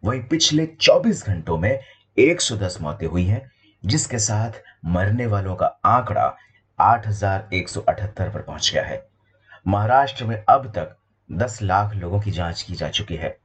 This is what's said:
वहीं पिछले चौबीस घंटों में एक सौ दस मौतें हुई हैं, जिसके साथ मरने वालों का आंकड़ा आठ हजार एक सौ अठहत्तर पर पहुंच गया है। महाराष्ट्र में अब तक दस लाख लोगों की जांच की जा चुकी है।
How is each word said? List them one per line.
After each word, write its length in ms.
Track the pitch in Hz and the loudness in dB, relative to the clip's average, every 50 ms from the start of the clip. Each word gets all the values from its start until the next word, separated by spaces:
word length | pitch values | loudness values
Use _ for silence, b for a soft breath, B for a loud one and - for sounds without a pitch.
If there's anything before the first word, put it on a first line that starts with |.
| - | -2
वहीं 180 | 98 127 131 - | -2 -4 -4 -2
पिछले 420 | - 160 160 160 - 151 151 160 | -2 0 2 2 2 2 2 0
चौबीस 600 | 156 - - - - - - - 233 208 - - - | 0 -4 2 6 6 6 6 6 2 0 0 -2 -4
घंटों 300 | 95 82 78 - 82 80 | -4 -4 -2 -4 -2 0
में 220 | 82 107 135 135 B B B B B B _ - | 0 0 0 -2 B B B B B B _ 4
एक 240 | 120 151 175 175 | 4 4 4 2
सौ 140 | - - 120 | -2 -4 -2
दस 220 | 98 98 90 - - | -2 -4 -4 -4 -6
मौतें 260 | 80 76 76 - 82 80 | -8 -8 -6 -4 -6 -2
हुई 180 | 78 87 90 | 0 0 2
हैं, 260 | 90 104 131 131 - b b b b b b - | 2 0 0 -2 -10 b b b b b b -2
जिसके 340 | 92 127 156 - - 127 117 | 0 0 0 0 -2 -2 -2
साथ 320 | 101 87 104 107 110 117 110 - b b b b - | -2 0 0 -2 -2 -4 -6 -12 b b b b -4
मरने 400 | 80 87 90 92 101 104 123 123 | -2 0 2 2 2 2 2 0
वालों 300 | 117 107 101 95 95 92 | 0 0 0 -2 -4 -2
का 100 | 90 92 - - _ _ | 0 0 0 0 _ _
आंकड़ा 480 | 92 110 127 120 - - - - - - b b b b b b _ _ - | 2 2 2 2 0 0 0 0 0 -2 b b b b b b _ _ 2
आठ 280 | 85 101 113 120 107 110 | 6 6 6 4 2 -4
हजार 420 | 104 - 101 98 95 98 95 - - | -4 -2 -2 -2 -2 -2 -4 -4 -4
एक 160 | 92 82 - | -4 -4 -4
सौ 120 | - 80 | -8 -2
अठहत्तर 480 | - - 80 - 92 101 - - 92 80 | -2 -2 -2 0 -4 -8 -4 -4 -6 -6
पर 120 | - 78 | -4 -8
पहुंच 300 | - - 73 73 - - - | -10 -10 -10 -4 -2 0 0
गया 100 | 76 - | 0 -2
है। 220 | - 78 - - _ _ _ b b b b b b b b b 90 | -2 -8 -10 -12 _ _ _ b b b b b b b b b 0
महाराष्ट्र 580 | 98 101 104 110 123 135 139 135 - - 127 | 0 2 2 4 4 4 4 2 -2 -6 -6
में 180 | 117 117 107 - - | -6 -6 -4 4 4
अब 180 | 123 135 127 117 | 4 4 4 -4
तक 300 | 104 87 80 - - _ _ _ _ _ _ _ | -8 -8 -8 -8 -12 _ _ _ _ _ _ _
दस 300 | - 82 117 127 - - | -4 -4 -4 -4 -4 -4
लाख 320 | 107 95 92 98 104 104 104 | -2 2 2 2 2 0 -2
लोगों 240 | 101 87 85 92 104 | -6 -6 -2 -2 -2
की 120 | 101 104 | -2 -2
जांच 300 | 85 82 87 85 85 - | -4 -4 -4 -6 -6 -8
की 140 | - - 92 | -10 -10 -8
जा 140 | 80 80 76 | -8 -8 -6
चुकी 260 | - - - - 85 | -4 -6 -6 -6 -8
है। 220 | 78 82 - - _ _ | -6 -6 -8 -8 _ _